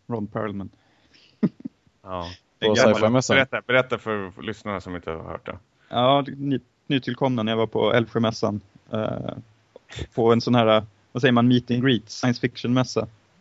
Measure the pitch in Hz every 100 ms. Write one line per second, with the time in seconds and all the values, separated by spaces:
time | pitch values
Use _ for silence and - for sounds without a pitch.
0 | - 113 104 113 107 98 92 _ _ _
1 | _ _ _ - - _ - _ _ _
2 | 98 90 85 90 _ - 107 107 123 110
3 | 107 127 - 139 131 110 - 127 127 113
4 | 113 104 92 - 95 101 107 95 92 87
5 | 82 82 90 82 - 90 _ _ - 117
6 | 127 143 131 139 143 127 _ _ - 131
7 | 131 123 135 123 107 113 110 110 110 120
8 | 113 117 110 107 107 104 _ _ - 110
9 | 107 - - - - _ _ - _ -
10 | 73 - 117 117 120 123 110 107 107 _
11 | _ 127 127 120 123 123 - 120 131 110
12 | - - 127 117 127 - 120 127 123 110
13 | 110 _ _ _